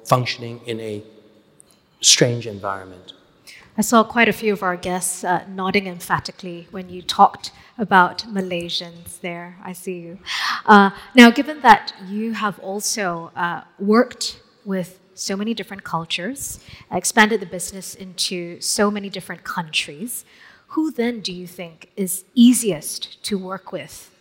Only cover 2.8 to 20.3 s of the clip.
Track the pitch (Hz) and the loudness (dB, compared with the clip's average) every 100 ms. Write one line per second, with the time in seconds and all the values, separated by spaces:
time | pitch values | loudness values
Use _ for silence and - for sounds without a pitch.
2.8 | 92 92 - - _ _ - - - - | -10 -20 -20 -20 _ _ -20 -20 -10 -4
3.8 | 208 233 220 233 220 202 220 196 190 175 | 4 4 4 2 2 2 -2 0 -2 -2
4.8 | 180 180 175 - 180 180 202 190 190 202 | -4 -4 -4 -4 -2 -2 -2 -6 0 0
5.8 | 196 175 - 165 - - 185 170 170 190 | -2 -10 -6 -6 -6 -14 -14 -14 -14 -14
6.8 | 180 180 170 - 202 - - - - - | -12 -12 -6 4 4 4 -16 -18 -20 -8
7.8 | 196 196 180 - 233 196 185 175 170 160 | 4 6 6 0 -8 -6 -4 -6 -6 -8
8.8 | 170 170 175 - 180 175 175 180 185 175 | -10 -18 -20 -12 -10 -10 -14 -16 -14 -12
9.8 | - 180 170 180 - - - - - 208 | -10 -10 -12 -16 -10 -6 -4 -4 6 8
10.8 | 196 - - 254 240 240 285 302 254 214 | 8 0 2 8 10 8 -4 4 8 8
11.8 | - - 190 208 226 214 214 - 190 202 | 6 -14 -10 -6 -6 -2 -4 -4 -8 -6
12.8 | - 233 190 170 165 - 175 165 - - | -4 -2 -4 -4 -10 -6 -4 -4 -12 -6
13.8 | 202 220 254 - - - _ _ 202 190 | 4 4 4 -2 -8 -10 _ _ -6 -6
14.8 | 175 - _ - - 196 214 220 185 196 | -6 -12 _ -12 -6 -4 -4 -4 -8 -14
15.8 | - 165 165 - 185 277 - - - - | -6 -6 -4 -6 -6 -8 -10 -12 -18 -20
16.8 | - - - 233 214 220 180 180 - 190 | -6 -4 0 4 4 2 -4 -10 -10 -10
17.8 | 180 - 185 170 - 180 170 175 - - | -14 -16 -14 -6 -4 -4 -10 -8 -4 2
18.8 | 208 208 196 185 - 170 - - 160 - | 2 0 -8 -10 -12 -12 -8 -8 -4 -4
19.8 | - 147 233 - - | -4 -10 -10 -10 -14